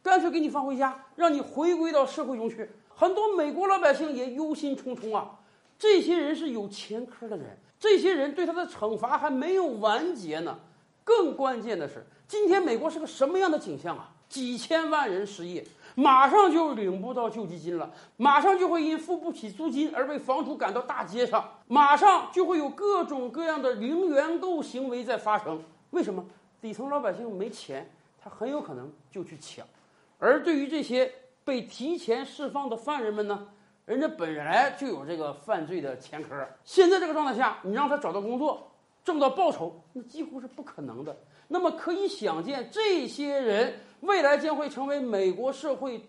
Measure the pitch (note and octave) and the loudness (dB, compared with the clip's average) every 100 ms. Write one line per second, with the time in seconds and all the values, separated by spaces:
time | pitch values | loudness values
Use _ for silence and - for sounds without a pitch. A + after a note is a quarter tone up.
0 | F4+ F#4 E4+ D#4+ D4+ C#4+ C4+ C4 C4+ C4 | 4 4 4 0 0 -2 -4 0 -2 -2
1 | - - E4+ C#4+ - - E4+ E4 E4 D4+ | -12 0 2 2 -2 -2 0 2 2 2
2 | C4 - C4 A#3 A3+ A3+ G#3+ - _ - | 2 -2 -6 -4 -4 -6 -12 -16 _ 0
3 | F4+ F#4+ G#4+ F#4 D4 B3+ F#4+ G4 E4 C#4 | 2 4 2 2 0 0 2 4 4 2
4 | D#4 B3 B3+ B3+ D#4 D4+ D4 C4+ B3+ A#3+ | 0 -4 -6 -4 -4 -4 -4 -6 -6 -10
5 | A3 G#3 - - _ _ _ - G#4+ F#4 | -4 -4 -6 -12 _ _ _ 0 4 4
6 | - F4 D4 D#4 D#4 A3+ G3+ - - G#3+ | 4 2 0 -2 -4 -6 -8 -10 -10 -10
7 | B3 - A3+ G3 A#2+ G2 _ _ G#4+ F#4 | -10 -12 -12 -10 -12 -18 _ _ 4 6
8 | E4+ E4 C#4+ C#4+ E4 E4+ F4 - G#3+ G#3+ | 6 2 0 0 -2 -2 -6 -4 -4 -2
9 | B3 C#4+ D4 C4 D#4 F#4+ E4 A3 G#3+ A#3 | 0 0 0 0 0 0 0 0 2 2
10 | E4+ C#4 E3+ D#3 E3 - - _ _ _ | 0 -6 -6 -6 -6 -10 -16 _ _ _
11 | - A4+ D#4+ A#3 C4+ A#3+ G#3+ F#3 C#3+ A#2 | 4 4 4 0 -2 -2 -4 -6 -6 -10
12 | - _ - G#4 G#4 G4 E4 A3+ D4+ D#4 | -20 _ -6 0 4 4 2 0 -2 -4
13 | D#4 - C4+ F#4+ F#4+ D4+ - C#3 E3+ D3 | -6 0 0 2 2 0 -4 -8 -8 -10
14 | - _ _ C4+ B3 B3 - D#4+ D#4+ D4+ | -12 _ _ -8 -6 -6 -2 0 0 0
15 | B3+ F#3 G3+ F#3 F3 E3+ - - - - | 0 -2 -6 -8 -10 -10 -12 -18 -6 2
16 | C#4 C4 C4+ G4+ F#4+ D#4+ D#4+ A3+ G3 F#3+ | 8 8 8 8 8 6 2 0 -2 -2
17 | A#3 B3 A3+ A3+ F#3 E3+ D#3+ E3+ D3 - | -4 -2 -4 -4 -8 -8 -6 -6 -6 -12
18 | - - C4+ C#4+ F#4 F#4+ F4+ E4 D#4 D#4+ | -16 2 6 6 6 4 2 2 0 -2
19 | D#4+ E4+ E4 - G#3+ F#3 D#4+ B3 D4+ B3+ | -4 -6 -6 -8 -10 -6 -4 -2 -2 -2
20 | C4 C#4+ - C4+ B3+ C#4 G#3 G#3+ B3+ B3+ | -2 -4 -2 -2 -2 -4 -4 -2 -4 -6
21 | E3 A3 B3 A3 - - - C4 C#4+ C#4+ | -4 -2 0 0 -2 -10 0 6 8 8
22 | G4+ F4 - F4 E4+ E4+ C#4 - G4+ F#4+ | 8 6 4 2 2 2 -2 -2 0 2
23 | E4+ C#4 B3 C4 E4 D4+ C4 A3 A#3 E4+ | 0 -4 -6 -4 -2 0 0 -2 -2 0
24 | F#4 C#4 D#4 E4 F#4 E4 - B3 C4 B3 | 2 2 2 0 -2 -4 -4 -6 -6 -4
25 | A#3+ A3+ G#3+ G#3 - D#3+ - _ _ E4+ | -4 -2 0 0 -2 -8 -10 _ _ -4
26 | - F#3 - - _ _ A3+ G#3 C#4 C#4+ | -2 -4 -10 -16 _ _ -12 -8 -4 -4
27 | A3+ E3+ A#3 F#3 G3 - - C3+ E3+ _ | -2 -4 -8 -8 -8 -10 -12 -12 -14 _
28 | _ _ G#3 - A3+ C#4 - B2 C#3 - | _ _ -20 -10 -6 -6 -8 -12 -14 -18
29 | _ G3 - D#3 - - - _ _ _ | _ -14 -14 -16 -18 -18 -20 _ _ _
30 | _ _ G3+ D4 F4 D4 C#4 D4+ - B3 | _ _ 4 4 4 0 0 -4 0 0
31 | B3+ - - _ - B3+ - - C4+ E4+ | 0 -4 -20 _ -4 -4 -4 -8 -6 -4
32 | - A#3+ C4+ - C4+ C#4 C4+ A3+ D4 D4 | -2 -2 -4 -8 -8 -6 -6 -6 -4 -4
33 | A3 G#3 G#3 G3+ - - _ _ - B3 | -2 -4 -4 -6 -10 -20 _ _ -6 -2
34 | D#4 D#4+ E3 D3+ D3 G3+ C#4 - C4+ F3 | -2 -2 -6 -4 2 2 2 0 -6 -6
35 | C#3+ E3+ D3 C#3 - G#3+ D#3 F3+ C#3 B2+ | -8 -6 -6 -8 -6 -4 -4 -6 -6 -8
36 | - D3+ D3 C#3 C3 - - - F4 F#4+ | -12 -14 -12 -10 -12 -14 0 6 6 6
37 | E4+ D#4 C#4+ A3+ A#3+ - F#3 A3+ C#4 C#4+ | 2 -2 -2 0 0 0 -4 0 0 0
38 | F3+ F#3+ G#3 B3 D4+ - - _ _ _ | -2 -4 -4 -2 -2 -4 -8 _ _ _
39 | - D#4 C4+ C4+ E4+ - E3 - _ B3+ | -4 2 2 4 0 0 -6 -10 _ -16
40 | A3+ D#4 D#4 C4 B3 - D4 - C#3 A2+ | -14 -12 -10 -12 -14 -16 -16 -12 -12 -10
41 | D3 - _ _ - F4 F4+ - - F4+ | -12 -14 _ _ -6 0 0 -2 -4 -2
42 | G4+ - G3+ D#3+ F#3 C#4 - G#4 G#4+ F4 | -2 -2 -4 -4 -4 -8 -6 -2 2 2
43 | A#3 B3+ C#4+ C#4 A#3+ G3+ B3+ - - _ | 0 -6 -4 0 2 2 2 -2 -16 _
44 | F4+ F#4+ C#4 D4 D#4 D4+ C#4+ B3+ C#4 C#4+ | 2 4 6 4 2 -2 -4 -4 -4 -2
45 | B3+ G3 F#3 F3+ C4 C4+ D4+ B3+ C4+ A3+ | -2 0 0 0 -4 -4 -4 -4 -6 -8